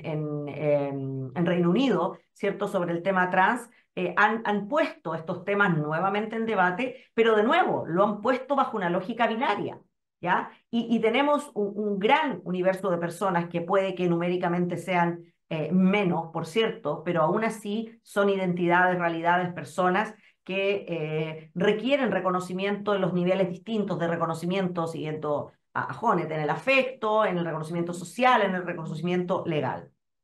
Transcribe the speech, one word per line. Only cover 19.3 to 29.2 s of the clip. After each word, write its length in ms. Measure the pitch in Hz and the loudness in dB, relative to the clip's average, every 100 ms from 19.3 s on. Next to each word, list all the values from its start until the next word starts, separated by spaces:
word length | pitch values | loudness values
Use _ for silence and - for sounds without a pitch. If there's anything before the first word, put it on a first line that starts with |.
| 180 175 | 2 0
personas 600 | - 139 - 180 196 220 - _ _ | -6 -8 0 0 2 -2 -8 _ _
que, 420 | - 196 196 202 - | -8 -4 -2 -2 -4
eh, 640 | 160 156 156 160 - - | -6 -4 -4 -4 -8 -10
requieren 580 | 180 208 214 247 277 226 | 0 2 2 2 0 2
reconocimiento 840 | 185 180 185 180 185 202 202 208 196 | 0 0 -2 -2 -4 -2 -2 -2 0
en 60 | |
los 120 | 175 | 0
niveles 360 | 180 180 190 180 | 0 2 2 0
distintos 500 | - - 220 185 156 | -4 -6 -4 -2 -2
de 80 | 170 | -2
reconocimiento, 800 | 165 165 156 175 190 180 175 165 | 0 -2 -2 -2 -2 -2 -2 -4
siguiendo 640 | 156 156 151 151 139 - _ _ | -4 -6 -4 -2 -4 -4 _ _
a, 180 | 127 - | -6 -6
a 20 | |
Jonet, 380 | - 233 175 151 | -2 2 2 0
en 80 | 156 | -2
el 100 | 147 | -2
afecto, 760 | - 262 269 254 - 220 214 202 | 0 2 2 2 -2 0 2 2
en 120 | 175 | 0
el 80 | 165 | -2
reconocimiento 480 | 156 156 175 170 | -4 -4 -4 -4
social, 480 | 175 - - 254 233 | -6 -8 2 4 6
en 140 | 190 185 | 4 0
el 100 | 175 | -4
reconocimiento 800 | 165 156 156 175 180 | -6 -6 -4 0 0